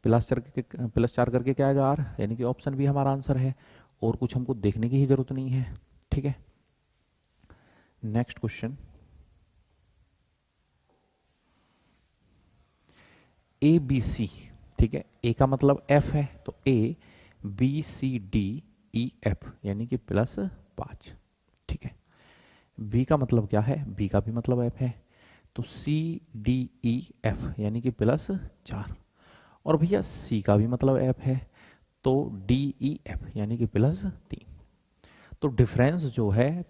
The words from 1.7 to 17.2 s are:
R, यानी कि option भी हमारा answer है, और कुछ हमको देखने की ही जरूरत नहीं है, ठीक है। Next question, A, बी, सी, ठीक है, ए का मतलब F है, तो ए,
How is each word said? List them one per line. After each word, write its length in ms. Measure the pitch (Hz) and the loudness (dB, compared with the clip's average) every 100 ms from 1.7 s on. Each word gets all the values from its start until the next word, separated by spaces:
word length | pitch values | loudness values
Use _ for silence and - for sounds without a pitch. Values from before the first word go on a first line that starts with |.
| 139 135 | 2 2
R, 180 | 147 135 - | 0 -4 -4
यानी 160 | 104 117 | -4 -2
कि 80 | |
option 300 | 120 131 - | -2 -2 -4
भी 120 | 135 139 | 0 0
हमारा 240 | 139 135 | 2 0
answer 240 | 139 139 131 | 0 -2 0
है, 180 | 131 131 - - _ _ | 0 -4 -12 -20 _ _
और 140 | 113 117 | -2 0
कुछ 180 | 123 127 | -2 -2
हमको 180 | 127 123 | -4 0
देखने 320 | 101 104 117 | 0 0 0
की 80 | 135 | 2
ही 100 | 139 | 4
जरूरत 260 | 135 127 | 2 2
नहीं 180 | 131 131 | -4 -2
है, 260 | 131 127 - _ _ _ | -2 -4 -8 _ _ _
ठीक 120 | 143 | -2
है। 100 | 143 131 - _ _ _ _ _ _ _ _ _ _ - _ _ _ _ | -2 -6 -10 _ _ _ _ _ _ _ _ _ _ -20 _ _ _ _
Next 360 | 113 110 120 - | -4 -2 -2 -6
question, 380 | 113 - 110 143 - - _ - - _ _ _ _ _ _ _ _ _ _ _ _ _ _ _ _ _ _ _ _ _ _ _ _ _ _ _ _ _ _ _ _ _ _ _ _ _ _ _ _ _ _ _ | -8 -6 -10 -10 -18 -20 _ -20 -20 _ _ _ _ _ _ _ _ _ _ _ _ _ _ _ _ _ _ _ _ _ _ _ _ _ _ _ _ _ _ _ _ _ _ _ _ _ _ _ _ _ _ _
A, 160 | 147 165 | 4 4
बी, 220 | 135 135 | 4 0
सी, 280 | 110 - 107 - - - - - | 0 -2 -4 -6 -20 -20 -20 0
ठीक 160 | 117 | 0
है, 100 | - - _ | 0 -10 _
ए 80 | 120 | -2
का 140 | 113 135 | 2 2
मतलब 400 | 131 143 139 - | 4 4 4 4
F 160 | 143 135 | 4 4
है, 180 | 147 143 - - | 0 -2 -8 -16
तो 80 | - - | -4 2
ए, 300 | 123 113 165 - - | 2 2 -2 -14 -20